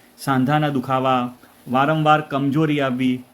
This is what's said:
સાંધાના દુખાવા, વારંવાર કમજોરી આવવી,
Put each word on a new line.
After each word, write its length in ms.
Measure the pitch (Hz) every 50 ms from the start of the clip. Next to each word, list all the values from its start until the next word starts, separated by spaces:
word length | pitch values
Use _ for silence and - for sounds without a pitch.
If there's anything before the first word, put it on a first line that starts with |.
| - - _
સાંધાના 520 | - - 139 135 131 131 135 151 151 151 147
દુખાવા, 640 | 143 131 123 131 131 131 127 131 131 123 123 120 - - - - - - - 143
વારંવાર 520 | 123 131 139 151 160 156 151 151 156 156
કમજોરી 580 | 151 - 147 135 143 139 131 156 160 151 147 143
આવવી, 440 | 135 131 123 127 131 127 127 123 - -